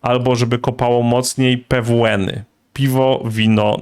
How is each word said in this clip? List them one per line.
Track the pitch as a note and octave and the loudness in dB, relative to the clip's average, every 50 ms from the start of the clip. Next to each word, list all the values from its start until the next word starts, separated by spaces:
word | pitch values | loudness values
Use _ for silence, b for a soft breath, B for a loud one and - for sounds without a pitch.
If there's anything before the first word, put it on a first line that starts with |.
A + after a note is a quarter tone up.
albo, | - B2 B2 B2 A#2 B2+ B2+ | -4 -2 -2 0 0 0 0
żeby | A#2 B2 A#2 B2 A#2+ | 0 0 0 -2 -2
kopało | - - B2 - B2+ A#2+ A#2+ A#2+ A#2 | -2 -4 -4 -2 0 0 0 2 2
mocniej, | A#2+ A#2+ B2 B2+ - - - C3 B2+ B2+ B2 | 2 0 0 0 -2 -2 0 0 0 0 -2
P | B2 - C3 B2+ A2 | -2 -2 -2 -2 0
W | A#2 A#2+ A#2 A#2 | 0 2 2 2
N-y. | A2+ G#2+ G2+ F#2+ - - - G#2 - _ _ _ _ - | 2 2 0 -2 -4 -6 -8 -12 -16 _ _ _ _ -6
Piwo, | - C#3 C3+ C3 C3 C3 C3 C3 - - | -2 -2 0 2 2 2 2 0 0 -2
wino, | A#2 A2 A2 A2 A2 A2 G#2+ G#2 G#2+ - - | -4 -4 0 2 2 2 2 2 2 0 0